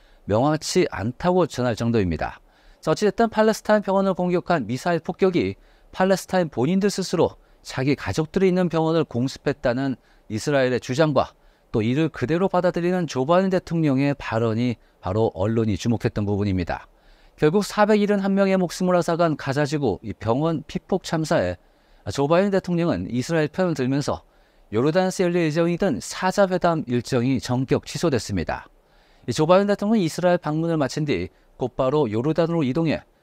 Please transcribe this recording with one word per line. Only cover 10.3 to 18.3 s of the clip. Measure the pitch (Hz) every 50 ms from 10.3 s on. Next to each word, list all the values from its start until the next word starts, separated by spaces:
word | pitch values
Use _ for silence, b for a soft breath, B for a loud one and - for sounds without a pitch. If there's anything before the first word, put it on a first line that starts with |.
| 104 107 - 156 147 139 131 127 127 113
주장과 | - - 131 127 160 156 139 127 - - b b b b b b b _
또 | - 120
이를 | 104 117 127 143 160 151
그대로 | - - - - 156 170 190 185
받아들이는 | - 180 175 180 165 180 170 175 185 185 175 143
조 | - 131 131
바이든 | 139 170 180 190 190
대통령의 | 185 180 - - 170 170 160 151 135 131 139 143 143 -
발언이 | - - 113 113 117 117 110 113 120 123 113 b b b b b
바로 | - - 110 110 113 - -
언론이 | - 92 107 113 113 113 110 101 92
주목했던 | - 117 117 104 - 120 - 113 104
부분입니다. | 98 104 98 101 101 95 92 87 - 71 - - - b b b b b b b b b
결국 | - - 151 165 208 196
사백일흔한 | - - - 208 202 220 208 208 196 208 202 190 202